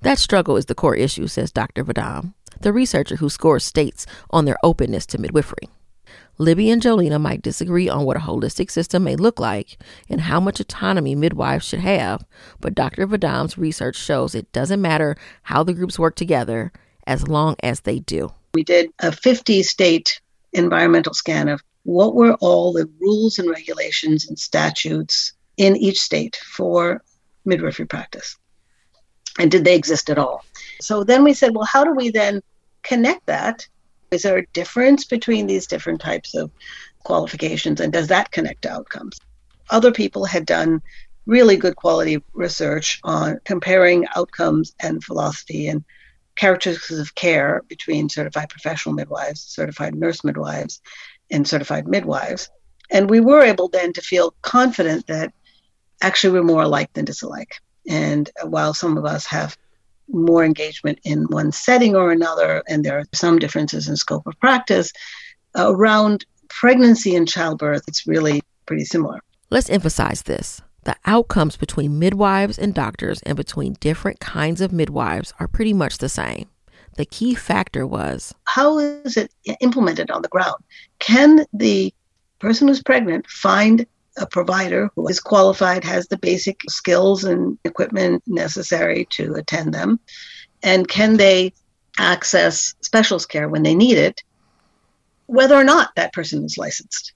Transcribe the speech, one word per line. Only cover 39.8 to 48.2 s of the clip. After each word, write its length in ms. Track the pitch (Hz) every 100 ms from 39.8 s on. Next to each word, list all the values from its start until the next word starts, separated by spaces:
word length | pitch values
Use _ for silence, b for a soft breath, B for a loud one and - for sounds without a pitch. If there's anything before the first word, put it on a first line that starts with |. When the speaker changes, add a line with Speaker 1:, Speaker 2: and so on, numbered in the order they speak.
| 240
Speaker 2:
people 340 | 233 202 202 190
had 200 | 180 160
done 360 | 165 160 160 b b b - -
really 280 | 240 226 190
good 200 | 185 175
quality 460 | 175 165 160 151 -
research 640 | - 175 - 151 151 151 -
on 360 | 170 160 156 - -
comparing 600 | 185 185 185 180 175 170 180
outcomes 580 | 175 - 170 156 160 _
and 240 | 160 160
philosophy 640 | - 160 151 147 - 156 151
and 160 | 156 - b b b _ -
characteristics 640 | 202 180 190 165 - 160
of 160 | 151 -
care 460 | 175 151 143 - -
between 420 | - - 151 147
certified 400 | -